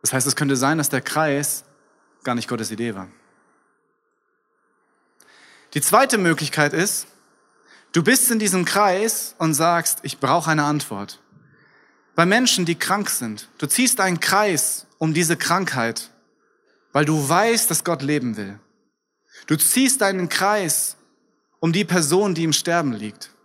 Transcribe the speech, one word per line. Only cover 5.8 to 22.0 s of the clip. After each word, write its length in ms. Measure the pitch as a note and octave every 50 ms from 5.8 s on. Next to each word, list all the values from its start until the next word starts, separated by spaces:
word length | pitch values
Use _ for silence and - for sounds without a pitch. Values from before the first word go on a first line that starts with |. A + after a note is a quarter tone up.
zweite 380 | - - - A#3 C4+ C4 C4+ G#3
Möglichkeit 540 | F#3 E3+ D#3+ - D#3 C3+ - D#3 D3 D3
ist, 360 | D#3+ D#3+ F3+ - - - - - _ _ _ _ _ _ _ _ _ _ _ _ - - _ _
du 140 | - E3+ D#3+
bist 260 | G3 C4 B3 - -
in 80 | A#3 A3
diesem 260 | G#3+ G3 F3+ F#3 E3+
Kreis 720 | - - G3 G#3 G3 F3+ F#3+ G#3+ A3+ - - - - - -
und 160 | D#3+ D#3+ D#3
sagst, 460 | C#3 E3 E3+ E3+ E3+ D#3+ - - -
"Ich 160 | - C#3+ - -
brauche 280 | - B2+ D3 E3+ D#3 D#3+
eine 140 | D#3 D3+
Antwort." 580 | D3 D3 D3 D3+ - - A2 G2 G2+ - - _ _ _ _ _ _ _ _ _ _ _ _ _ _ _ _ _ _ _ _
Bei 100 | - E3+
Menschen, 420 | F3+ G3+ A#3+ B3+ A3+ - - F3+
die 100 | E3 E3+
krank 340 | - - - F#3 G#3 G3 -
sind, 380 | - - B2+ A2 G#2+ G2+ - - _ -
du 80 | D3
ziehst 320 | C#3+ - - B3+ B3 - -
einen 220 | F#3+ F#3 F3 E3
Kreis 680 | - - F#3+ G3+ G#3+ G#3 F3 C#3 - - - - - _ _ _
um 140 | - D#3+
diese 240 | D#3 E3+ F3 D#3 E3
Krankheit, 760 | D#3 - - E3+ F#3+ F#3+ C#3 A#2+ C3 A2+ A#2 A2+ - - - _ _ _ _ _ _ _ _ _ _ _ _ _ _ _ _
weil 120 | - C#3 D3+
du 240 | C#3+ D#3+ D3+ C#3+ C3
weißt, 400 | E3 F3+ G#3+ A#3 A#3 G#3+ - -
dass 140 | E3 -
Gott 200 | - F3+ E3+ C#3+
Leben 340 | C#3 C#3 D3+ D3 B2+ A#2+ A2
will. 240 | G#2+ G2+ G2 G2+ G#2+ _ _ _ _ _ _ _ _ _ _ _ _ _ _ _ - - -
Du 80 | D3+
ziehst 460 | D#3+ - - - B3 C4+ B3+ - -
einen 260 | G#3 G3 G3 F#3 F3+ E3
Kreis 680 | - - F#3+ G3+ G#3+ G#3+ F#3+ D#3 - - - - - _ _ _ _ _ _ _ _ _ _ _ _ _
um 140 | - E3
die 120 | E3 G3 G#3
Person, 500 | - F3 F3+